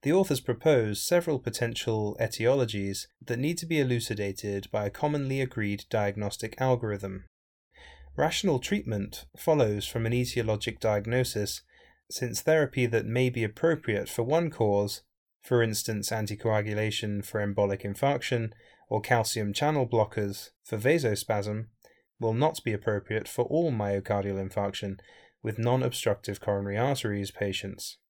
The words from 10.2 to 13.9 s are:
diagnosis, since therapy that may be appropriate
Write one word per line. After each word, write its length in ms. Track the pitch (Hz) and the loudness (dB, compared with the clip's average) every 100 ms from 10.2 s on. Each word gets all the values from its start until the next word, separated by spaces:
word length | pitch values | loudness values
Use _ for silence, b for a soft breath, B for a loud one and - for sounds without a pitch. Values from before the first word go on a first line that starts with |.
| 123 - 110 107 - - | 0 -2 0 -2 -2 -2
diagnosis, 840 | 110 104 98 127 120 107 104 - b b b b b | 0 0 0 0 0 -2 -4 -6 b b b b b
since 280 | - 123 113 | -6 -4 -2
therapy 460 | - 156 139 - 120 | 4 4 4 2 2
that 200 | 113 110 | 2 0
may 220 | 120 127 | 2 2
be 140 | 123 | 2
appropriate 680 | 110 - 165 160 - | -4 2 2 2 0